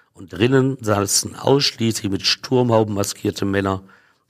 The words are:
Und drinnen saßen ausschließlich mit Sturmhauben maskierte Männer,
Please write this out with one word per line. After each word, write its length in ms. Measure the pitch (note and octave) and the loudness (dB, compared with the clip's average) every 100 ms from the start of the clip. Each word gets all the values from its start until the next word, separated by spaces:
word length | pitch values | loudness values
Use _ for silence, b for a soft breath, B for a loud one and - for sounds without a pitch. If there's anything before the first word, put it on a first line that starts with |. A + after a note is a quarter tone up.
| b | b
Und 200 | - F#2+ | -20 -14
drinnen 420 | F2 A#2+ C3+ C3 C3 | 0 2 4 2 -2
saßen 580 | G#2+ G2+ G2 - - - | -2 0 0 -2 -4 -2
ausschließlich 760 | - C#3 C#3 - A2+ G#2+ G#2 | 2 2 2 0 -2 -2 -4
mit 140 | F#2+ - | -4 -2
Sturmhauben 680 | - - B2+ B2 A2+ G#2+ | -4 0 0 4 2 2
maskierte 520 | G2+ G2+ - G#2 - G2 | -2 -4 -4 -6 -2 -2
Männer, 360 | G2 G2 F#2+ F#2+ b b b | 0 -2 -4 -8 b b b